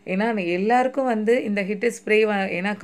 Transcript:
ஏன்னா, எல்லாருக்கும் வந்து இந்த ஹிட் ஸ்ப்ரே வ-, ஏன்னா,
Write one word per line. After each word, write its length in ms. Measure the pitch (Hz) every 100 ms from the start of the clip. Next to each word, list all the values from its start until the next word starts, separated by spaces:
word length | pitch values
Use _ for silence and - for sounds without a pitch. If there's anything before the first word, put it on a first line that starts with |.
| -
ஏன்னா, 400 | 185 226 220 170
எல்லாருக்கும் 580 | 175 208 247 254 262
வந்து 400 | 262 220 214 247
இந்த 180 | 220 202
ஹிட் 240 | 190 208 233
ஸ்ப்ரே 320 | 226 - 214 214
வ-, 200 | 202 190
ஏன்னா, 220 | 175 196 208